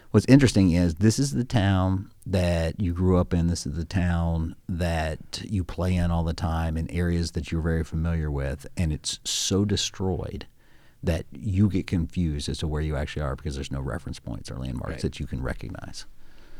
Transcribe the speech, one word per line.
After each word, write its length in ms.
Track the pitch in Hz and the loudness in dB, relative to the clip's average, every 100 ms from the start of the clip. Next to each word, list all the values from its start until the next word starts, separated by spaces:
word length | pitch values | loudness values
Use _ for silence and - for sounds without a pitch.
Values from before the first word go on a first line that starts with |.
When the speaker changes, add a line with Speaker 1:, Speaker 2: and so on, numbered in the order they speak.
| - | 0
Speaker 1:
what's 120 | 107 - | 4 8
interesting 440 | 135 135 104 95 | 8 8 6 6
is 240 | 85 87 | 6 4
this 240 | 80 107 110 | 4 4 4
is 140 | 143 | 2
the 120 | 139 | 0
town 640 | 120 104 98 95 92 95 98 - | 0 2 4 4 2 0 -4 -12
that 560 | - 92 87 85 82 - | -2 0 2 2 0 -2
you 140 | 92 | -2
grew 240 | 87 92 90 | 2 4 4
up 160 | 87 | 4
in. 140 | 85 85 | 2 2
This 180 | 85 - | 0 -2
is 80 | |
the 100 | 76 | -4
town 720 | 82 101 87 85 85 82 82 - - | -2 0 2 2 2 0 -2 -6 -6
that 760 | 85 87 82 78 78 - - | -2 0 0 -2 -6 -10 -12
you 180 | - 104 | -4 -4
play 320 | 85 - 90 | -2 -2 0
in 160 | 90 87 | 2 2
all 140 | 85 | 2
the 80 | 82 | 0
time 460 | 78 85 80 82 80 | 0 -2 0 0 -2
in 120 | 80 | -2
areas 420 | 87 87 85 80 | -2 0 0 0
that 200 | 82 76 | -4 -4
you're 80 | 82 | -2
very 240 | 80 80 | 0 0
familiar 460 | 78 80 82 82 76 | 0 -2 0 0 0
with, 360 | 71 67 71 - - | -2 -2 -4 -8 -2
and 160 | 82 | -2
it's 240 | 76 - - | -2 -4 -8
so 420 | - - - 95 101 | -6 -4 0 2 2
destroyed 800 | 98 - - 95 90 - - - - - - - - | 0 -2 -4 -4 -2 -4 -8 -12 -18 -20 -20 -20 -6
that 240 | - 80 - | -2 -2 -4
you 360 | - 110 95 104 | -8 -2 4 4
get 180 | 92 - | 2 0
confused 640 | 95 82 - 85 73 71 | 0 0 0 0 0 -4
as 80 | 67 | -4
to 100 | 80 | -2
where 120 | 76 | -2
you 160 | 78 71 | -2 -2
actually 260 | 73 - | -4 -4
are 140 | 71 67 | -4 -4
because 200 | 78 69 | -6 -6
there's 160 | 67 | -6
no 80 | 67 | -6
reference 360 | 65 58 - - | -4 -6 -8 -10
points 300 | - 50 - | -8 -10 -8
or 60 | - | -8
landmarks 360 | 64 62 - | -6 -6 -6
Speaker 2:
Right. 100 | - | -4
Speaker 1:
that 180 | - - | -6 -4
you 60 | 73 | -6
can 160 | 65 | -6
recognize. 640 | 64 - - - - - - - - - - - | -6 -6 -8 -10 -12 -12 -12 -14 -16 -16 -16 -12